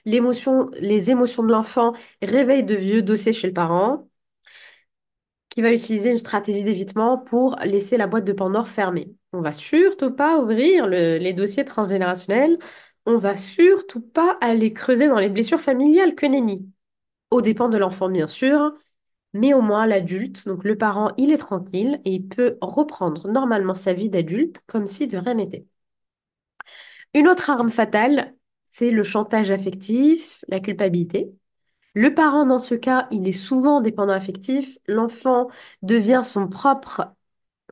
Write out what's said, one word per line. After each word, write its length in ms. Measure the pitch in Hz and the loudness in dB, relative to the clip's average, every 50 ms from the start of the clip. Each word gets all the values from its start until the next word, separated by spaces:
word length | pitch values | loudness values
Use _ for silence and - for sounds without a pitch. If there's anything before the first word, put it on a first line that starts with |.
| - | -6
L'émotion, 640 | 220 220 247 240 247 247 240 - 269 262 262 254 262 - - | -2 0 2 2 2 0 -2 -2 0 2 2 0 0 -4 -8
les 320 | 170 202 208 214 175 202 | -4 0 0 0 2 2
émotions 320 | 262 247 247 240 247 - 226 | 2 2 2 0 0 -2 2
de 80 | 220 | 2
l'enfant 420 | 226 220 220 220 - 254 233 233 233 - - - _ - | 2 2 0 -2 0 0 0 0 0 -4 -14 -20 _ -10
réveillent 420 | - 196 214 269 277 240 269 269 220 | -6 0 2 2 4 4 4 2 2
de 120 | 190 214 | 0 -2
vieux 260 | 202 185 196 208 226 | -2 0 0 0 0
dossiers 320 | 220 190 220 208 196 226 226 | 2 2 0 0 0 -2 -2
chez 140 | 220 - 185 | -2 -2 -4
le 60 | 180 | -2
parent, 540 | 175 170 165 170 180 196 233 277 311 - _ _ _ _ _ _ _ _ _ _ - - - _ _ _ _ _ _ _ _ _ _ _ _ _ _ _ _ | -2 -2 0 0 2 2 0 0 -2 -6 _ _ _ _ _ _ _ _ _ _ -20 -20 -20 _ _ _ _ _ _ _ _ _ _ _ _ _ _ _ _
qui 120 | - 240 | -4 0
va 120 | 226 233 240 | 2 2 2
utiliser 360 | 233 233 - 220 214 196 247 | 2 0 -2 -4 -2 0 0
une 80 | 240 226 | 0 0
stratégie 460 | - - - 202 202 214 202 202 196 | -2 -2 -4 -4 -2 -2 -4 -2 -2
d'évitement 540 | 208 214 180 190 190 - 190 190 233 254 254 | -2 -2 -2 -4 -6 -2 0 0 2 0 0
pour 400 | 254 - 226 240 254 262 254 - - | -2 -2 0 0 2 0 0 -2 -4
laisser 320 | 214 196 202 196 196 254 233 | -2 -2 -2 -2 0 -2 0
la 100 | 208 185 | 0 0
boîte 160 | 202 226 196 | -2 -2 -2
de 80 | 196 | -2
Pandore 380 | 196 190 196 185 196 220 233 - | -4 -2 -2 -2 -2 -2 -2 -4
fermée. 440 | - - 202 185 180 165 - 180 - _ _ _ - | -4 -4 -4 -2 -2 -6 -8 -10 -16 _ _ _ -10
On 80 | 180 | -6
va 100 | 165 151 | -6 -6
surtout 600 | 151 - - - - 320 359 392 392 - 277 254 | -8 -8 -8 -2 2 4 4 4 2 0 -4 -4
pas 280 | 269 - 285 311 330 311 | -2 0 0 2 2 2
ouvrir 480 | 254 214 226 220 262 339 381 349 247 196 | 2 0 0 2 2 4 4 4 2 2
le, 300 | 180 180 170 165 165 165 | 0 0 2 0 0 0
les 160 | 180 185 185 | -2 -4 -4
dossiers 320 | 175 196 202 196 277 277 | -2 -4 -4 -2 -4 -4
transgénérationnels. 920 | - - - 214 185 196 190 185 180 180 180 180 - 196 233 285 320 339 339 - - - - - _ _ _ - | -4 -2 -4 -2 -2 0 -2 0 -2 -4 -4 -4 -2 0 2 4 2 2 0 -2 -12 -20 -20 -20 _ _ _ -2
On 120 | 220 233 226 | 0 0 2
va 180 | 190 196 202 196 | 2 0 -4 -4
surtout 640 | - - - - 339 359 392 381 - - - 233 | -8 -12 0 4 6 6 6 4 2 -6 -12 -12
pas 360 | 233 - - 226 330 359 - - | -12 -6 -2 0 2 2 0 0
aller 300 | 247 240 233 226 220 214 | 0 0 2 2 2 0
creuser 360 | 220 - - - 254 233 285 302 | -2 -4 -2 0 2 4 4 4
dans 120 | 262 214 | 4 4
les 100 | 190 208 | 2 0
blessures 320 | 196 208 226 - 330 320 | 0 -2 -2 0 0 -2
familiales, 540 | - 294 262 247 277 294 302 370 381 330 - | 0 0 0 2 4 4 6 6 4 4 2
que 100 | - - | 0 0
nenni. 440 | 285 262 277 240 214 196 196 190 190 - _ _ _ _ _ _ _ _ _ _ - | 2 2 2 2 0 -2 -4 -10 -16 -20 _ _ _ _ _ _ _ _ _ _ 0
Aux 100 | 220 247 | 0 2
dépens 280 | 226 214 214 220 240 247 | 4 2 2 2 2 0
de 80 | 220 208 | 2 2
l'enfant, 320 | 196 185 190 190 190 190 | 0 0 -2 -2 -4 -2
bien 180 | 185 180 156 151 | 0 0 -2 -2
sûr, 460 | - - 254 269 285 302 294 302 294 - _ _ _ _ _ _ _ _ _ _ - | -4 -2 0 2 2 2 2 0 -4 -6 _ _ _ _ _ _ _ _ _ _ -4
mais 200 | 202 233 277 285 | 0 2 4 4
au 80 | 262 | 4
moins 240 | 226 208 202 208 226 | 4 2 2 2 2
l'adulte, 640 | 226 208 196 175 165 180 190 - - - - - 208 | 2 2 0 0 -2 -6 -6 -6 -8 -10 -12 -8 -8
donc 160 | 190 180 190 | -8 -6 -2
le 140 | 202 214 202 | -2 -2 0
parent, 340 | 220 214 196 202 214 214 208 - | 0 -2 -2 0 -2 -4 -2 0
il 140 | 262 294 | 0 2
est 60 | 311 285 | 2 0
tranquille 640 | - - 202 180 185 - - 185 214 262 285 285 - | 0 -4 -8 -8 -8 -6 -4 -4 -2 -2 -2 -4 -4
et 60 | 196 | -4
il 160 | 190 185 190 190 | -4 -4 -6 -8
peut 300 | - - 247 247 240 - | -4 -2 -2 -2 -2 -4
reprendre 680 | - - - 285 302 294 - - 190 170 151 170 - 196 | -8 -6 -2 -2 -2 -2 -2 -6 -4 -4 -4 -6 -6 -2
normalement 480 | 220 269 269 240 226 202 190 185 190 | -2 -2 0 0 0 0 0 -2 -4
sa 180 | 190 - 190 180 | -4 -2 -2 -2
vie 160 | 180 208 214 | -2 -2 -4
d'adulte 520 | 190 180 165 156 175 226 311 339 - - _ _ | -2 -2 -2 -2 -2 -2 -2 -2 -4 -12 _ _
comme 180 | - 226 202 | -6 -6 -6
si 220 | 196 - - 294 247 | -4 -6 -6 -6 -6
de 100 | 202 180 | -6 -6
rien 180 | 180 247 247 | -4 -4 -4
n'était. 300 | 226 196 175 - - - _ _ _ _ _ _ _ _ _ _ _ _ _ _ _ _ _ _ _ - _ - - - - - - - _ - | -4 -4 -6 -8 -14 -18 _ _ _ _ _ _ _ _ _ _ _ _ _ _ _ _ _ _ _ -20 _ -20 -20 -20 -20 -20 -20 -18 _ 2
Une 140 | 294 294 359 | 4 6 6
autre 220 | 359 359 - - | 6 4 2 -2
arme 200 | 285 233 240 226 | 0 0 0 -2
fatale, 680 | 226 - 220 214 208 208 220 262 294 262 - - - _ _ _ _ _ _ _ | 0 0 -2 0 2 0 2 2 2 0 -2 -4 -12 _ _ _ _ _ _ _
c'est 240 | - - 240 240 | -6 -2 0 0
le 120 | 226 220 202 | 2 0 0
chantage 480 | 170 - 214 214 214 226 220 214 190 | 0 -2 -4 -2 0 0 0 0 0
affectif, 920 | 196 190 190 190 190 190 190 208 220 247 277 302 320 330 - - - - - - | 0 -2 -4 -6 -8 -8 -8 -4 0 2 4 4 4 2 -2 -10 -20 -20 -12 -8
la 140 | 190 190 | -8 -6
culpabilité. 680 | 190 208 196 175 208 190 170 175 170 170 - 202 - - - _ _ _ _ _ _ _ _ _ _ _ - | -6 -6 -4 -2 0 0 2 0 -2 -2 -2 -6 -6 -6 -10 _ _ _ _ _ _ _ _ _ _ _ -2
Le 200 | 208 226 294 285 | 2 2 2 4
parent, 320 | - 320 302 277 294 294 | 4 2 4 4 4 4
dans 140 | 254 254 254 | 4 2 0
ce 160 | 247 - 247 | 0 -2 -6
cas, 320 | 233 - 262 254 254 254 - | -4 0 0 0 0 0 -2
il 160 | 220 208 185 190 | -4 -4 -4 -4
est 60 | 180 | -4
souvent 480 | 190 - - 269 254 254 294 294 285 | -4 -4 -2 -2 0 2 4 2 2
dépendant 320 | 226 220 220 - 202 202 196 | 2 0 -2 -2 -2 0 0
affectif. 640 | 190 190 196 190 - - - 262 277 269 - - - _ - | -2 -2 -8 -12 -12 -6 -4 -4 -4 -4 -6 -12 -18 _ -4
L'enfant 640 | 208 220 226 233 233 - - 262 254 247 247 254 - - - - - _ | -2 -2 -2 -2 -4 -4 0 0 2 2 0 -2 -6 -20 -20 -20 -20 _
devient 400 | - 185 226 233 202 214 254 254 233 | -4 0 0 2 4 4 2 2 2
son 240 | 247 - 208 196 180 | 0 -4 -4 -4 -4
propre 640 | 190 - - 277 269 269 - - - - - - _ _ _ _ _ _ _ _ _ _ _ _ | -6 -2 0 0 0 0 -2 -14 -8 -8 -8 -8 _ _ _ _ _ _ _ _ _ _ _ _